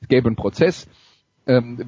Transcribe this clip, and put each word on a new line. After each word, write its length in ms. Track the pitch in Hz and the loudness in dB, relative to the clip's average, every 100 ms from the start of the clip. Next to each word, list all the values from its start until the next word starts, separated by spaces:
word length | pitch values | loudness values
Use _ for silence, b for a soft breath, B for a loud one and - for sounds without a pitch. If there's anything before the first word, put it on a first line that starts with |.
es 80 | - | 0
gäbe 200 | 131 127 | 2 2
einen 80 | 110 | -2
Prozess. 520 | 101 - 170 - - b b b _ _ - | -4 0 0 0 -10 b b b _ _ 0
Ähm, 300 | 127 120 120 | 0 0 -8